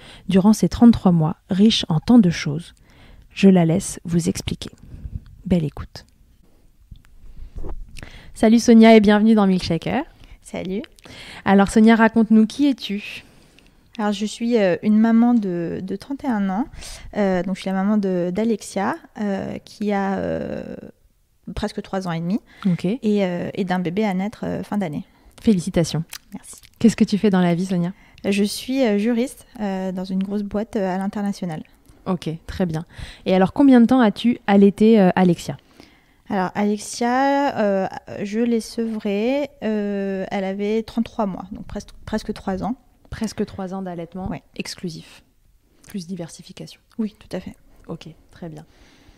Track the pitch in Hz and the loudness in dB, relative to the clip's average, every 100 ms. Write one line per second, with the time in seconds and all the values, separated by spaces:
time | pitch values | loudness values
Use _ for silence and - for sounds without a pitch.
0 | - - - 185 202 214 175 - 240 - | -20 -14 0 4 4 4 0 6 6 6
1 | 185 170 156 - _ 185 220 - - 156 | 4 2 0 -4 _ 2 4 2 -2 -2
2 | - 240 180 - 156 151 - _ _ _ | 4 6 6 0 -4 -6 -10 _ _ _
3 | - - - - 196 185 165 175 - - | -20 -20 -20 4 6 6 4 0 -4 -10
4 | 175 170 175 - - - - - - - | -4 -2 -2 -4 -6 -10 -12 -18 -20 -16
5 | - - - - 175 175 151 - - - | -14 -14 -16 -16 -2 -2 -2 -8 -14 -16
6 | - _ _ _ _ _ _ _ _ - | -20 _ _ _ _ _ _ _ _ -20
7 | - - - - - - - - - - | -20 -20 -20 -18 -16 -10 -8 -8 -12 -16
8 | - - - - 220 233 240 226 220 220 | -18 -20 -20 0 4 4 6 8 10 8
9 | 202 208 220 220 196 185 - 165 165 214 | 8 4 4 4 4 0 -2 -4 -2 -4
10 | 330 _ - - - 170 180 196 - _ | -6 _ -20 -20 -14 -10 -8 -8 -10 _
11 | - - - - 202 196 196 220 220 226 | -20 -20 -20 -8 2 4 4 6 6 6
12 | 220 226 220 220 214 - 285 - - 202 | 4 4 4 4 4 2 0 0 -6 -10
13 | - - - _ _ _ _ _ _ - | -10 -16 -20 _ _ _ _ _ _ -4
14 | 208 202 214 - 233 233 190 170 214 214 | -4 -2 -6 -4 0 2 2 2 2 4
15 | 226 226 240 240 196 175 170 170 190 196 | 4 4 4 2 0 -4 -4 -6 -8 -10
16 | - 277 277 214 196 185 311 - - - | -10 -8 -4 -2 -2 -4 -6 -10 -18 -18
17 | - - 196 185 185 190 190 190 196 214 | -10 -4 0 0 -4 -6 -4 -2 0 0
18 | 190 180 180 185 233 208 - 196 214 330 | 0 -2 -2 -2 -2 -4 -6 -6 -4 -6
19 | - - 208 196 - 202 - - 208 196 | -12 -8 -6 -4 -6 -12 -14 -8 -4 -2
20 | 196 190 87 80 - - - - - _ | -2 -4 -4 -6 -6 -10 -12 -16 -18 _
21 | _ _ _ _ - - 208 - - 190 | _ _ _ _ -16 -8 -8 -8 -10 -8
22 | 185 165 170 214 - - 196 165 175 247 | -6 -6 -4 -6 -8 -6 -2 -2 -2 -2
23 | 214 208 185 175 - - 185 185 170 190 | -2 0 0 -4 -6 -6 -4 -2 -2 -2
24 | 214 185 202 - 175 185 190 208 175 147 | -2 -2 -6 -6 -8 -8 -6 -6 -6 -8
25 | - _ - - 233 185 190 180 160 156 | -12 _ -20 -2 0 0 0 -2 0 -4
26 | - - - 202 - - - _ 226 - | -8 -14 -18 -20 -20 -20 -20 _ 2 4
27 | 208 196 214 185 175 170 190 180 175 - | 0 2 2 2 2 0 -2 -4 -4 -8
28 | _ - 196 202 202 - - 262 240 202 | _ -10 -4 -2 -2 -4 -6 0 0 2
29 | 220 233 269 - - - 208 190 190 185 | 0 -2 -4 -8 -20 -10 -6 -6 -6 -6
30 | 190 190 196 208 202 202 220 220 190 185 | -6 -4 -4 -6 -6 -6 -6 -4 -2 -2
31 | 196 214 202 - 175 160 - _ _ _ | -4 -4 -6 -6 -8 -10 -14 _ _ _
32 | - 180 160 165 - - 180 156 - - | -8 -6 -6 -10 -10 -4 -4 -4 -10 -16
33 | - - - 185 185 - 277 254 226 262 | -18 -8 0 2 2 4 6 8 6 6
34 | 220 - 233 - - 202 202 - 220 226 | 4 2 -2 -2 2 6 6 6 6 6
35 | 180 - 180 165 - 139 _ - - _ | 6 4 2 2 -4 -14 _ -20 -20 _
36 | _ _ - 202 180 208 208 208 - - | _ _ -6 -4 -2 -2 -2 -2 -8 -4
37 | 240 254 277 277 285 - 208 190 190 - | -2 2 2 2 0 0 0 0 -2 -8
38 | - - 202 214 240 226 - - 226 214 | -14 -10 -6 -2 0 -2 -4 -6 -6 -6
39 | 214 202 233 285 277 - 220 214 202 196 | -4 -2 -2 -2 -6 -8 -4 -4 -4 -4
40 | 196 190 190 202 190 196 208 220 226 - | -4 -6 -6 -6 -6 -4 -4 -4 -4 -6
41 | 226 - 202 - 185 - - 208 - - | -6 -6 -6 -6 -12 -16 -14 -14 -14 -20
42 | - 220 - 202 - 190 180 262 _ _ | -8 -8 -8 -10 -8 -6 -6 -8 _ _
43 | _ - 220 - 208 - 185 190 185 175 | _ -8 -8 -6 -8 -8 -10 -10 -10 -12
44 | 165 185 196 165 - - - - 180 160 | -12 -12 -10 -12 -12 -14 -14 -12 -12 -12
45 | - - _ _ _ _ _ _ - 196 | -18 -20 _ _ _ _ _ _ -16 -14
46 | 165 180 165 - - - 165 - _ - | -12 -12 -14 -16 -20 -20 -20 -20 _ -10
47 | 214 - - 185 202 - _ - - 160 | -10 -10 -12 -12 -12 -18 _ -20 -16 -16
48 | 160 - _ - 170 151 160 _ _ _ | -16 -20 _ -18 -16 -16 -20 _ _ _
49 | _ | _